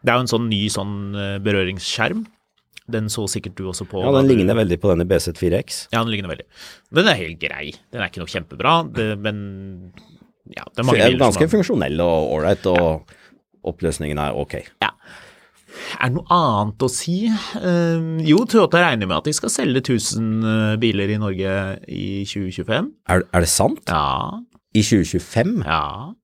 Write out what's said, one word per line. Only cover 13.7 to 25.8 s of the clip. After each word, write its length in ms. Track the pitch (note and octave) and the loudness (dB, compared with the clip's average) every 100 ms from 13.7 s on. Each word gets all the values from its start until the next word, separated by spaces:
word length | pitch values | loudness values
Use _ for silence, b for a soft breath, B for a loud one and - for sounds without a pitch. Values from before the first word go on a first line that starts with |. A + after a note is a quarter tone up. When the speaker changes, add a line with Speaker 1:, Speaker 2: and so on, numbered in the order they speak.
Speaker 2:
oppløsningen 480 | E2+ E2+ D2+ D2+ D2 | -4 -4 -4 -4 -4
er 140 | C#2+ A1+ | -4 -4
ok. 280 | C#2+ - - _ | -6 -8 -12 _
Speaker 1:
Ja. 80 | G#2+ - B B B B B B B B B B | -4 -4 B B B B B B B B B B
Er 80 | B2+ | -2
det 60 | B2+ | -2
noe 100 | - | 2
annet 480 | F3 D#3 G#2+ G#2+ G#2+ | 4 4 2 0 0
å 120 | C3 | -2
si? 400 | C3 - F3+ A3+ A3 B - | -2 -4 -2 0 -2 B -6
Ehm, 640 | F#3 F3 E3+ E3 E3 D#3+ D#3 | 0 2 2 0 -2 -2 4
jo, 160 | D#3+ A#3+ | 4 6
Toyota 360 | A3+ F3+ E3+ | 4 6 4
regner 240 | F3 A#2+ G2 | 4 2 0
med 100 | D#2+ | 0
at 60 | |
de 100 | D3 | 0
skal 160 | D3+ - | -4 -4
selge 320 | - A#3 C3 | -2 0 0
tusen, 600 | B2+ A#2+ - A2 A2+ A2 | 2 0 0 -2 -2 0
eh, 320 | A2 A2 G#2+ A2 | 2 2 2 2
biler 340 | A#2 G2+ G2 | 2 2 0
i 80 | G#2+ | 0
Norge 640 | G#2+ F#2+ F#2+ G2 G2 F#2+ - | -2 -2 -2 -2 -2 -8 -10
i 360 | F2 G2 G2 G2+ | -8 -6 -6 -6
tjue 260 | G2+ F#2+ | -6 -6
tjuefem. 400 | F#2 F2+ A2 B3 - - | -6 -2 -2 -2 -8 0
Speaker 2:
Er, 160 | F2+ - | 0 2
er 60 | F2+ | 0
det 100 | E2 | 2
sant? 300 | - B2 D#4 - | 2 0 0 -2
Speaker 1:
Ja. 520 | E2 C#2+ C2 - G#3+ A#3+ _ _ A2 | 0 0 -2 -6 -10 -14 _ _ 0
Speaker 2:
I 40 | |
tjue 220 | G#2 G#2+ D#2+ | 4 2 2
tjuefem? 580 | F2+ - - D3 A3+ - | -2 -2 0 0 0 0
Speaker 1:
Ja. 460 | D#2+ | -2